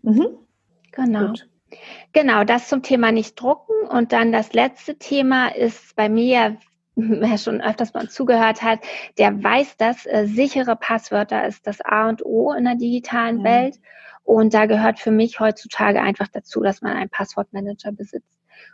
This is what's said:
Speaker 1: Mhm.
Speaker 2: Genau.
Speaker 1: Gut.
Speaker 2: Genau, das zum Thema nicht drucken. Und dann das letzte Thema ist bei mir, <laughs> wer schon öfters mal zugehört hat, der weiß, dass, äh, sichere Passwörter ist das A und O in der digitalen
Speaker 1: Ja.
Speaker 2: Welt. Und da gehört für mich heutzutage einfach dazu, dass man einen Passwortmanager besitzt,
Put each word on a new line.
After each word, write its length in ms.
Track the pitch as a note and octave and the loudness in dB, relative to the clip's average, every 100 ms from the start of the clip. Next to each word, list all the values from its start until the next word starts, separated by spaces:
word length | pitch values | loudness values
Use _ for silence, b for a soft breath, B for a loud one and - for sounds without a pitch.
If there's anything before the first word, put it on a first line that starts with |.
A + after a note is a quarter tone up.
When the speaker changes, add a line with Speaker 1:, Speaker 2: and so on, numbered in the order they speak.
Speaker 1:
Mhm. 380 | A3+ A3 G4 - _ _ _ _ _ | 0 2 2 -4 _ _ _ _ _
Speaker 2:
Genau. 340 | - B3+ G#3+ G3+ | -4 -2 0 -2
Speaker 1:
Gut. 240 | A3+ - _ _ B B B B | -4 -12 _ _ B B B B
Speaker 2:
Genau, 300 | - C#4+ G#3+ | 2 4 2
das 240 | G#3 A#3+ - | 2 0 0
zum 120 | C4+ | -4
Thema 320 | C4 B3+ A3+ | 0 2 2
nicht 220 | A3+ G#3+ | 2 -2
drucken. 400 | - B3 D4 - A4 A4 | -6 -2 -2 -2 -4 0
Und 220 | B3+ A#3 | 0 0
dann 200 | A#3 A#3 | 2 2
das 220 | A3+ G#3+ | 0 0
letzte 420 | A3+ C4 - - D4 | 0 0 -2 -12 -14
Thema 580 | - C#4 C4 C4 B3+ | -4 -2 2 2 0
ist 400 | - A#3 - _ - | -2 -4 -4 _ -2
bei 120 | G#3+ | 0
mir, 480 | A3 A#3+ B3 G#3+ A3 _ _ | 2 2 2 0 -2 _ _
<laughs> 180 | _ | _
wer 420 | - A3 A3 A3 G#3+ | -6 -2 0 0 0
schon 240 | A3+ G#3+ | -2 -4
öfters 320 | - G#3+ A3+ | -4 -4 -6
mal 160 | - A3+ | -6 -10
zugehört 540 | - C4 A#3 A3+ A3 | -6 2 2 2 0
hat, 160 | A3+ A3+ B B B - | -2 -2 B B B 0
der 260 | G#3 G3+ | 2 2
weiß, 320 | G3 A#3 C#4 - | 0 2 0 -2
dass, 300 | A3 B3 - | -2 -2 -2
äh, 180 | A3 G#3 | -2 0
sichere 500 | G#3+ C#4 C#4 B3 A3+ | 0 0 0 -2 -2
Passwörter 720 | - A3+ - G#3 G#3 A3 - | -2 -4 -2 -4 -2 -2 -4
ist 200 | G#3 - | -6 -10
das 160 | G3+ | -8
A 260 | - G#3+ A3 | -2 0 0
und 160 | A3 | -2
O 280 | - A3+ C4 | -2 0 0
in 120 | C#4+ | 0
der 120 | B3 A#3+ | -2 -2
digitalen 640 | A#3+ A#3+ A#3+ A#3+ A#3 A#3 | -2 -4 -4 -4 -2 -2
Speaker 1:
Ja. 40 | |
Speaker 2:
Welt. 360 | G3+ A#3+ C4 - B B B B | 2 2 2 -6 B B B B
Und 300 | - A3 A3 | 2 4 6
da 100 | G#3+ | 4
gehört 340 | G#3+ G#3+ A3 A3 | 4 4 2 0
für 120 | - | 2
mich 280 | A3 A3+ - | 2 2 0
heutzutage 640 | A3 G#3+ - - G#3+ G3+ | -2 -2 -8 -2 0 2
einfach 280 | G3+ G#3 G3+ | 0 -2 -6
dazu, 340 | - - - | -8 -8 -4
dass 180 | G3 F#3+ | -2 -2
man 160 | G#3 - | -6 -6
einen 140 | F#3+ | -6
Passwortmanager 840 | - G3 - G3 G3 G3 G#3 G#3+ | -8 -8 -6 -8 -8 -10 -10 -12
besitzt, 480 | G#3 G#3 - - _ b b b | -12 -12 -14 -14 _ b b b